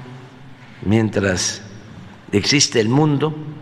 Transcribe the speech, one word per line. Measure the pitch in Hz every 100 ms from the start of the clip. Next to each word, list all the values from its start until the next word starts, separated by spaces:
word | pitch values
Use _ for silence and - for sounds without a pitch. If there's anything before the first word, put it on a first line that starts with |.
| - - - - - - - -
mientras | 92 113 107 98 98 90 - - - - - - - - -
existe | 101 - 143 - 123
el | 107
mundo | 139 156 139 151 151 - -